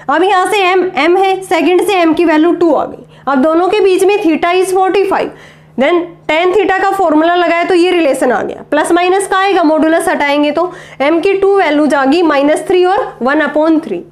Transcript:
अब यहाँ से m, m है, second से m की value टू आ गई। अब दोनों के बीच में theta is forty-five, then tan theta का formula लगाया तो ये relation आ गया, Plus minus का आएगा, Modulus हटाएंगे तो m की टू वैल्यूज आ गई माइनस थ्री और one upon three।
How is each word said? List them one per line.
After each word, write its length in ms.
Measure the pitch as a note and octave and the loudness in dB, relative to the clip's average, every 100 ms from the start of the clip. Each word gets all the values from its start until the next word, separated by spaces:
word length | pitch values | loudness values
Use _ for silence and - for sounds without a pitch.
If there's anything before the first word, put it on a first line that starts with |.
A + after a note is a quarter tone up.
| - | -4
अब 140 | D4 | -2
यहाँ 220 | F#4 F#4+ F#4 | 0 0 0
से 220 | G#4 F4+ | 0 0
m, 100 | F#4+ F4+ F#4 D#4 | 0 -2 -2 0
m 120 | F4+ | 2
है, 220 | G4 F#4+ | 0 -2
second 460 | - E4 D#4+ F4+ - | -2 -2 0 0 0
से 160 | F#4+ E4 | 0 2
m 100 | D#4+ | 2
की 80 | E4+ | 2
value 260 | D4+ E4+ | 2 2
टू 200 | E4+ E4 | 2 2
आ 120 | B3+ - | 0 -2
गई। 200 | - - - - | -10 -20 -12 -4
अब 140 | C4+ | 0
दोनों 240 | D#4 D#4+ F#4 | 0 0 0
के 120 | G#4+ | 2
बीच 240 | F#4+ F#4 | 2 2
में 140 | F#4+ G#4 | 2 2
theta 300 | E4 D4+ F4 F4+ | 0 0 0 0
is 180 | F#4 F#4 | 0 0
forty-five, 520 | F#4+ G4 F#4+ E4+ - - - - - - | 0 0 0 -2 -4 -10 -20 -20 -12 -4
then 200 | C4+ F4 E4+ - - | 0 0 -2 -10 -4
tan 240 | D#4 F4+ | 0 0
theta 280 | G#4 F#4+ F#4+ | 2 0 0
का 80 | G4 | -2
formula 440 | G4 E4+ D4+ E4 F4 | 0 0 2 2 2
लगाया 280 | E4+ E4+ | 0 0
तो 100 | F4 | 0
ये 180 | F4+ F4+ | 2 2
relation 400 | F4 D#4 C#4 C4+ | 2 0 0 0
आ 100 | G#3 | -2
गया, 200 | - - - | -4 -10 -4
Plus 200 | D4 D#4+ | -2 0
minus 360 | F4 F4+ F#4+ F#4+ | 0 2 0 0
का 100 | F#4+ | -2
आएगा, 260 | G4 F#4 | 0 0
Modulus 460 | D#4+ D#4 D#4+ E4 F4 | 2 2 2 0 0
हटाएंगे 420 | C#4+ C#4+ D4 D4 | -2 -2 0 0
तो 200 | D4 F4+ - - - | -2 -4 -6 -14 -4
m 200 | C#4 E4 | -2 0
की 100 | G4 | 0
टू 220 | G4 G4 G4 | 0 2 2
वैल्यूज 360 | E4 D4 D4+ | 2 0 0
आ 100 | C#4+ C4+ | 0 0
गई 160 | E4 | 0
माइनस 460 | E4 C#4+ C#4+ E4 - | 2 2 0 0 0
थ्री 160 | F#4 F4+ | 0 2
और 320 | G4+ - - | 0 -4 -6
one 200 | B3 D4 | -2 -2
upon 380 | D4 D4+ D#4 D#4 - | -2 0 0 0 -2
three। 180 | F3 - | -10 -6